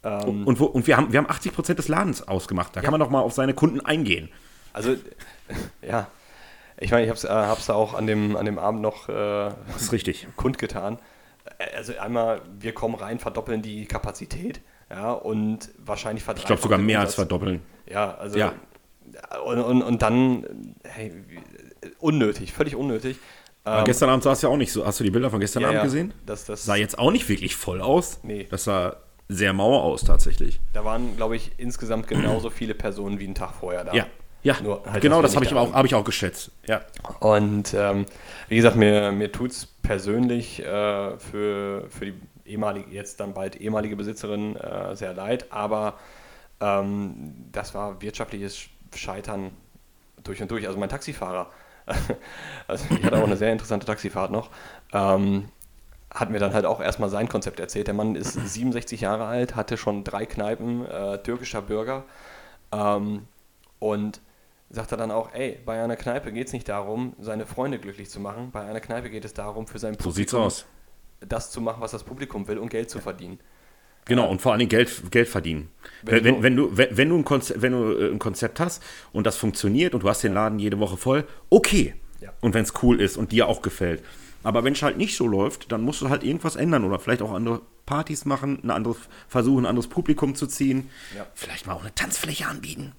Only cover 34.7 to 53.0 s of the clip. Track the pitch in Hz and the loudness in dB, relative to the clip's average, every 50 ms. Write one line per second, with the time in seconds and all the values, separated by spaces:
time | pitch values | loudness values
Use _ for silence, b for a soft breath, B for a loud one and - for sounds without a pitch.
34.7 | 98 98 - 101 104 104 - 147 156 165 151 - - 160 131 - 143 123 120 113 | -2 -4 -4 -4 0 4 6 6 8 8 6 6 4 4 2 4 4 4 4 4
35.7 | - 135 135 123 135 110 107 117 - - 104 92 - - - - - - - - | 4 4 4 6 4 2 2 2 -2 -2 -2 -4 -4 -6 -14 -14 -18 -12 -2 -2
36.7 | 110 - - - - - - - - - - 110 107 104 104 104 104 104 101 - | -2 -2 -2 -10 -14 -14 -12 -12 -6 2 6 6 6 6 6 4 2 0 -2 0
37.7 | - 101 101 101 101 101 101 B B B B B B B B B 110 113 117 117 | 0 2 2 2 2 0 -2 B B B B B B B B B 4 8 8 8
38.7 | 113 113 107 104 104 104 104 101 101 101 104 101 - - 120 123 - - - - | 10 10 8 8 8 6 4 2 0 0 -2 -4 -4 -4 -6 -6 -6 -8 -14 -16
39.7 | - - - - 107 95 95 101 107 120 127 123 120 117 110 - - - - 76 | -10 -6 -2 -2 -2 -2 0 0 2 2 2 2 2 -2 -4 -6 -12 -10 -6 -4
40.7 | 95 104 104 104 101 98 101 98 - 113 - - - 104 104 104 101 101 101 101 | -2 0 0 0 0 -2 -4 -6 -8 -10 -12 -10 -6 -2 -2 -2 -2 -2 -4 -4
41.7 | 98 98 - - - - 101 101 92 90 - - _ - - - 101 110 107 104 | -4 -6 -8 -10 -12 -10 -10 -10 -10 -14 -18 -20 _ -20 -16 -10 -6 -4 -2 -2
42.7 | 98 101 95 - 92 101 101 - - - 104 101 95 95 95 95 - - 101 107 | -4 -6 -10 -12 -12 -12 -12 -12 -10 -10 -10 -8 -6 -6 -8 -8 -8 -8 -6 -2
43.7 | 107 107 104 107 107 101 104 104 107 - - 104 104 104 104 107 104 - - - | -2 -2 -2 -4 -6 -6 -8 -8 -8 -8 -6 -6 -4 -4 -4 -6 -6 -8 -10 -8
44.7 | 98 98 95 95 98 101 101 92 90 92 95 104 123 123 - - - 107 104 104 | -8 -8 -6 -8 -8 -8 -10 -10 -8 -8 -4 -4 -4 -4 -4 -10 -6 -6 -2 -2
45.7 | 110 107 107 107 - B B B B B B B B B B B - _ 104 104 | 0 0 -2 -4 -6 B B B B B B B B B B B -8 _ 0 2
46.7 | 98 98 98 98 101 101 101 95 64 53 69 76 67 62 62 - - 101 101 - | 2 2 0 -2 -4 -4 -4 -6 -8 -12 -14 -14 -14 -18 -20 -10 -8 -8 -8 -6
47.7 | - 101 104 104 95 92 101 107 104 - 113 - 113 98 101 95 - - - - | -8 -8 -8 -8 -8 -8 -10 -10 -8 -8 -8 -8 -8 -8 -8 -8 -10 -12 -16 -18
48.7 | - - - - - - - - 95 101 101 - 104 98 95 95 - - - _ | -20 -20 -20 -18 -16 -12 -10 -10 -10 -8 -8 -8 -8 -6 -8 -10 -12 -16 -20 _
49.7 | _ - _ _ _ _ _ _ _ - - - 98 101 107 92 117 113 104 95 | _ -20 _ _ _ _ _ _ _ -18 -12 -12 -8 -8 -6 -6 -6 -6 -6 -6
50.7 | 98 101 101 98 139 139 - - 143 - 98 92 90 90 87 B B B B B | -4 -4 -4 -4 -6 -8 -8 -10 -8 -8 -6 -6 -4 -6 -6 B B B B B
51.7 | B B B - - - - - - - - - - - - - - - - - | B B B -4 -4 -2 -2 -2 -6 -8 -8 -18 -18 -16 -16 -14 -16 -14 -8 -8
52.7 | - - - - - - | -6 -6 0 -2 0 0